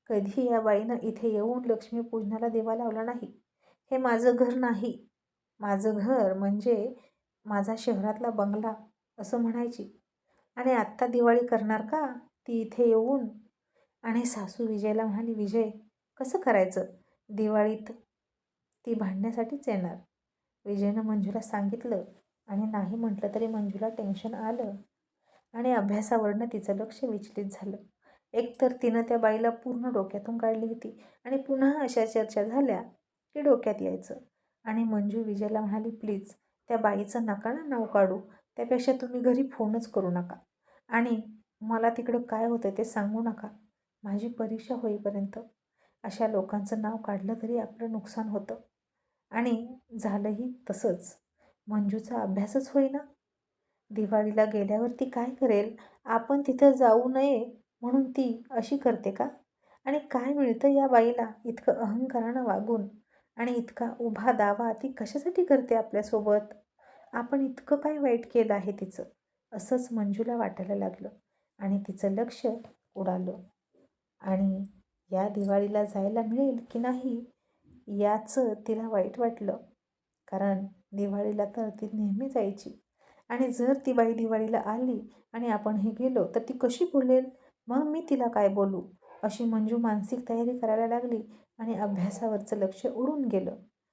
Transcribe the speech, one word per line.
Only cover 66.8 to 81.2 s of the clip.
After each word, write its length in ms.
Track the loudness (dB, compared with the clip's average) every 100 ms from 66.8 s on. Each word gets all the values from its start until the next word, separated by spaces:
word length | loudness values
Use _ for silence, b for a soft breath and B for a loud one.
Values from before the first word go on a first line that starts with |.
| B B B
आपण 280 | -6 -2 0
इतकं 340 | 0 -4 0 0
काय 220 | 2 0
वाईट 360 | 2 2 2
केलं 200 | 2 4
आहे 180 | 2 -2
तिचं? 320 | -6 -8 -10 -14 _ _ _ _
असंच 360 | -12 -2 -2 0
मंजूला 440 | -2 -2 -2 -2 -2
वाटायला 400 | -2 -4 -6 -4
लागलं 340 | -4 -6 -14 -16 _ _ _ -8
आणि 220 | -2 -2 -4
तिचं 240 | -4 -2
लक्ष 360 | -2 -4 -4 -4 -4 -10 _ _ -6
उडालं. 420 | -4 -4 -4 -8 -14 _ _ _ _ _ _ _
आणि 440 | -2 2 2 0 -6 -12 _ _ -4
या 160 | -2 0
दिवाळीला 560 | 0 2 2 2 0
जायला 380 | 0 0 0 0
मिळेल 380 | -2 2 2 0 -6
की 80 | -4
नाही 460 | -2 -2 -2 -6 -8 _ _ _ _ -20 -8
याचं 640 | 0 2 2 0 0 0 0 -4
तिला 220 | -4 0
वाईट 300 | 0 0 0
वाटलं, 380 | -2 0 -4 -4 -8 _ _ _ _ _ -8
कारण 380 | -2 0 0 -4 -12 _
दिवाळीला 540 | -4 -2 -2